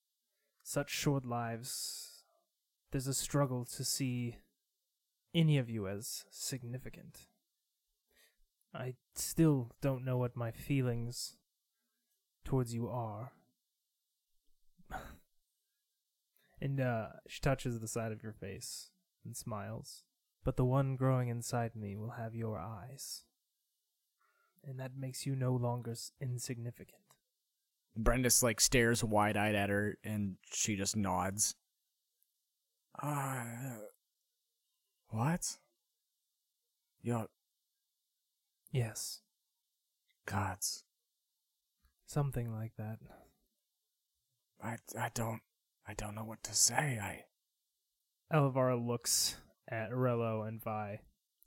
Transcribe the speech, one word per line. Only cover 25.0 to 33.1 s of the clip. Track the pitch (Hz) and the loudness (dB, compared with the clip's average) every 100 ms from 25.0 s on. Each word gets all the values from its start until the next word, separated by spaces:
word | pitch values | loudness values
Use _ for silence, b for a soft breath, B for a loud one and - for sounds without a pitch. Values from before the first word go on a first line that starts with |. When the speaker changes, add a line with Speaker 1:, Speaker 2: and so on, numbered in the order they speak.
| 131 131 139 | -8 -4 -2
Speaker 1:
you | |
no | 135 127 127 | 0 2 2
longer | 120 123 117 | 2 0 -4
s-, | 117 - - | -6 -8 -6
insignificant. | 131 123 - 120 117 - - - _ _ _ _ _ _ _ _ _ 113 | -4 -4 -4 -6 -6 -10 -16 -20 _ _ _ _ _ _ _ _ _ 2
Speaker 2:
Brendis, | 113 123 127 - | 4 6 6 6
like, | 123 110 | 4 4
stares | - 127 117 120 | 6 8 6 6
wide-eyed | 110 104 104 104 107 | 4 6 6 4 4
at | 104 101 | 4 4
her, | 101 104 - | 4 2 -2
and | - 107 101 92 - | -2 0 0 -4 -8
she | - - 101 | -2 0 0
just | 98 110 | 0 2
nods. | 98 92 92 101 - - _ _ _ _ _ _ _ _ _ _ _ _ _ - | 2 2 2 2 0 -2 _ _ _ _ _ _ _ _ _ _ _ _ _ -6
Uh, | 143 | -2